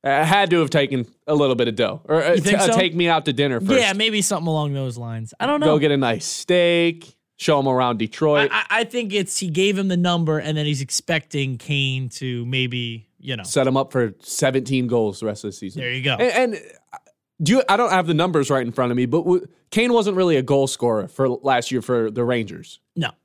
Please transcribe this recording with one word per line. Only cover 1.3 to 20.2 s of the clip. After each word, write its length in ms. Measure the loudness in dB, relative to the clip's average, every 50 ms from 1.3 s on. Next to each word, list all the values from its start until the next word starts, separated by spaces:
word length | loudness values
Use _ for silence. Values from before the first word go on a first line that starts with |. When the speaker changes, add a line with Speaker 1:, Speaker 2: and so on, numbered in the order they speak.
| 2
Speaker 1:
little 200 | 2 2 2 2
bit 140 | 2 0 -2
of 80 | 0
dough. 260 | -2 -2 -2 -2 -8 _
Or, 180 | 0 0 2
uh, 120 | 2 2 2
Speaker 2:
You 60 | 2
think 180 | 2 2 2 4
Speaker 1:
t-, 60 | 2
uh, 20 |
Speaker 2:
so? 100 | 2 2
Speaker 1:
take 180 | 2 2 0 0
me 140 | 0 2 2
out 160 | 2 2 0
to 60 | -2
dinner 280 | 0 0 0 0 0 -2
first. 200 | 0 2 2 4
Speaker 2:
Yeah, 120 | 4 2
maybe 280 | 0 0 0 0 0 0
something 280 | 0 0 -2 -2 -2 -2
along 260 | 0 0 -2 -2 -4
those 240 | -4 -4 -6 -6 -8
lines. 340 | -10 -8 -8 -10 -10 -12 -8 _
I 80 | -2
don't 140 | 0 0 2
know. 60 | 4
Speaker 1:
Go 120 | 4 4 4
get 140 | 4 2
a 40 | 2
nice 300 | 2 2 0 0 -2 -4
steak. 880 | -8 -10 -10 -2 0 2 4 4 4 4 4 2 0 -2 -4 -14 -20 _ _ _ _ _
Show 220 | _ 0 2 2 2
him 100 | 2 2
around 300 | 2 2 2 0 0 -2
Detroit. 520 | -4 -6 -4 0 0 2 4 4 2 2
Speaker 2:
I, 60 | 0 -2
I, 60 | -2 0 -2 -2
I 40 | -2
think 280 | -2 -4 -6 -4 -2
it's 260 | -2 -2 -2 -2 -4 -6
he 100 | -6 -4
gave 280 | 0 0 2 2 2 0
him 100 | 0 0
the 80 | 0
number, 420 | 2 2 2 2 0 0 0 -2 -2
and 180 | -2 -4 -4
then 100 | -2 -2
he's 140 | -2 -2 -4
expecting 760 | -6 -6 -6 -8 -4 -2 -4 -4 -4 _ -6 -4 -4 -4 -6 -8
Kane 500 | -6 -4 -2 -2 0 -2 -2 -4 -6 -8
to 340 | -10 -8 -8 -6 -6 -6 -6
maybe, 600 | -4 -2 -2 -2 -2 -4 -6 -6 -6 -10 -12 -16 _ _ _
you 180 | -10 -10 -10
know. 60 | -8
Speaker 1:
Set 240 | -8 -2 0 2 2
him 100 | 4 2
up 140 | 0 0 0
for 240 | 0 0 0 0 -4 _
seventeen 680 | _ -10 -4 0 0 0 0 0 -2 0 -2 -2 0
goals 340 | 0 0 0 0 0 -4 -4
the 60 | -6
rest 160 | -6 -6 -6
of 60 | -10 -12
the 40 |
season. 280 | -12 -10 -12 -12 -10 -8
Speaker 2:
There 120 | -8 -6
you 100 | -6 -4
go. 120 | -2 -4 -2
Speaker 1:
And, 400 | 0 0 0 2 2 0 0 -2
and, 80 | -6 -14 -20 -20 _ _ _
uh, 60 | -20 -20 _ _ _ _ _ _ _ _
do 100 | 0 2
you, 100 | 4 4 4 4
I 80 | 4
don't 140 | 4 4 2
have 160 | 2 2 2
the 80 | 2 0
numbers 340 | 0 0 2 2 0 2 2
right 140 | 0 0 0
in 60 | -2
front 220 | -2 -2 0 0
of 40 | 0
me, 100 | 0 0
but 120 | 0 0 0
w-, 280 | 2 2 0 0 0 -6 _ _ _ _
Kane 220 | 0 0 2 2
wasn't 240 | 2 2 2 2 0
really 200 | 2